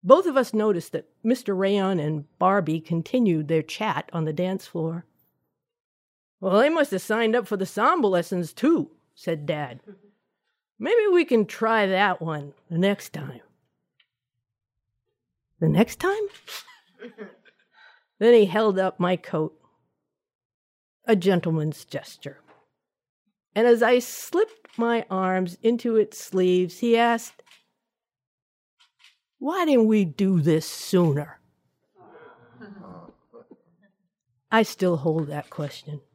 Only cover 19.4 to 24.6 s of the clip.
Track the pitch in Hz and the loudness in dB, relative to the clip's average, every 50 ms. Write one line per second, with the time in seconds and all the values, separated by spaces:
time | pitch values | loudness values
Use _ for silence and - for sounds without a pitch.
19.4 | 156 156 _ _ _ _ _ _ _ _ _ _ _ _ _ _ _ _ _ _ | -4 -4 _ _ _ _ _ _ _ _ _ _ _ _ _ _ _ _ _ _
20.4 | _ _ _ _ _ _ _ _ _ _ _ _ _ - 226 196 170 196 190 175 | _ _ _ _ _ _ _ _ _ _ _ _ _ 0 0 2 4 2 2 2
21.4 | - 170 160 156 151 156 151 - - _ - 143 - - - _ - 151 - _ | 0 0 -2 -2 -2 -4 -6 -8 -16 _ -12 -12 -12 -12 -20 _ -18 -18 -18 _
22.4 | _ _ - _ _ _ _ _ _ _ _ _ _ _ _ _ _ _ _ _ | _ _ -20 _ _ _ _ _ _ _ _ _ _ _ _ _ _ _ _ _
23.4 | _ _ _ 208 226 247 233 226 233 226 247 247 240 - - - - - - 339 | _ _ _ 0 4 4 6 6 6 4 4 2 2 -2 -14 -14 -12 -4 -2 -2
24.4 | 440 440 - _ | -2 -2 -4 _